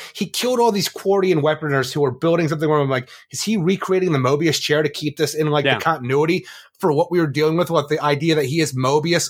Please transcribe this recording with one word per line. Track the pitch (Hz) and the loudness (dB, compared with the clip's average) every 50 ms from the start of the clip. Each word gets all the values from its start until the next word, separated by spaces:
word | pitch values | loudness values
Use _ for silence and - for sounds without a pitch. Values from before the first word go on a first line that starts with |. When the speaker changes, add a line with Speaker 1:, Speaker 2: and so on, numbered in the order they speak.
| - - | -10 -16
Speaker 1:
he | - - 208 | -8 -8 -8
killed | - - - 233 247 254 233 | -6 -4 -4 -2 0 0 2
all | 240 233 202 | 2 2 2
these | 202 - - | 0 -2 -4
Quardian | - - - 196 196 202 185 185 175 151 | -8 -6 -2 0 2 2 2 2 2 2
weaponers | 143 151 156 151 160 147 147 135 127 131 - | 2 0 0 -2 -2 -2 0 0 0 -2 0
who | 151 | 0
were | 143 131 | 0 0
building | 120 131 160 165 170 170 165 143 | 0 -2 0 0 2 2 0 0
something | 160 151 160 151 | -2 0 0 2
where | 151 147 | 2 2
I'm | 143 135 | 2 2
like, | 135 127 131 - - - - _ | 0 -2 -4 -6 -14 -20 -20 _
"Is | - - | -10 -6
he | - 202 226 | -4 -2 -2
recreating | 202 156 180 196 - - - 185 185 185 180 | 0 0 0 0 -2 -2 -2 0 0 0 2
the | 156 135 | 0 2
Mobius | 127 127 143 147 170 160 139 - | 2 2 2 2 2 0 0 0
chair | - - 147 151 156 | -2 0 0 0 0
to | 147 | -2
keep | 151 - 151 147 143 | -4 -4 -6 -6 -2
this | - 156 143 - | -2 -4 -2 0
in, | 151 156 151 | -2 0 0
like, | 147 147 139 | 0 2 2
Speaker 2:
Yeah. | 139 127 | 2 2
Speaker 1:
the | 104 - | 2 0
continuity | 165 160 143 123 123 147 147 156 160 185 180 - - - - - - _ _ | -2 -2 -2 -2 -2 0 0 2 0 0 -2 -4 -8 -16 -20 -20 -20 _ _
for | 190 180 | 0 0
what | 143 147 175 - | 2 2 0 0
we | 175 175 | 0 0
were | 165 147 | 0 0
dealing | 123 147 151 156 160 | 0 0 0 2 2
with, | 170 175 - | 0 0 2
with | 165 156 139 143 | 0 0 0 0
the | 151 147 139 | -2 -2 0
idea | 147 147 135 156 165 160 | 0 0 0 2 2 2
that | 156 139 | 2 0
he | 123 151 165 | 0 0 -2
is | 156 - 127 | -2 -2 -2
Mobius | 127 131 131 143 156 147 170 170 165 - - | -2 0 2 2 2 2 2 0 0 0 -2